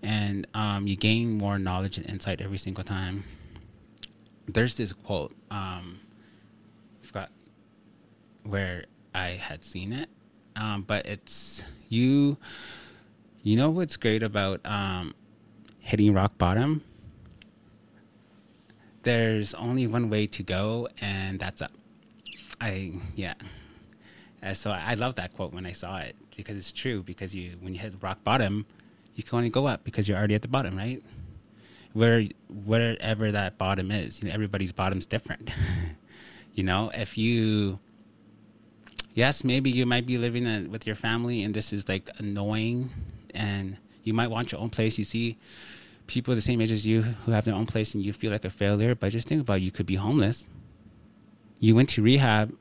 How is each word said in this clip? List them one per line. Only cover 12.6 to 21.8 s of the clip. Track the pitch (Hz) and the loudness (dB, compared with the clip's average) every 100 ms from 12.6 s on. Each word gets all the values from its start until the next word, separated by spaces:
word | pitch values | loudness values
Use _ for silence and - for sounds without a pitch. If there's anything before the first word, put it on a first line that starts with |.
| - - - - - _ _ - | -16 -16 -20 -20 -20 _ _ -4
you | 104 110 | 4 4
know | 147 | 4
what's | 165 170 - | 2 -2 0
great | 117 110 | 2 2
about, | 110 101 98 95 | 2 0 0 -2
um, | - 104 98 92 85 - - - - - - - | -4 -2 -2 -4 -6 -10 -20 -20 -20 -20 -20 -18
hitting | - 107 104 | -2 6 8
rock | 98 98 - | 8 4 4
bottom? | 87 101 135 156 - - - - - - - _ - - - - - _ _ - _ _ _ - - - | 4 4 4 0 -4 -20 -20 -20 -20 -20 -20 _ -20 -20 -20 -20 -20 _ _ -20 _ _ _ -20 -20 -4
There's | 120 117 113 110 101 | 2 4 4 2 -2
only | - 120 127 120 | -4 -2 0 2
one | 117 117 | 0 2
way | 107 107 | 2 0
to | - | -2
go, | 92 92 104 117 120 - | -4 -2 0 -2 -6 -6
and | 101 98 95 95 | -6 -4 -4 -4
that's | 98 - | -6 -6
up. | - - | -10 -12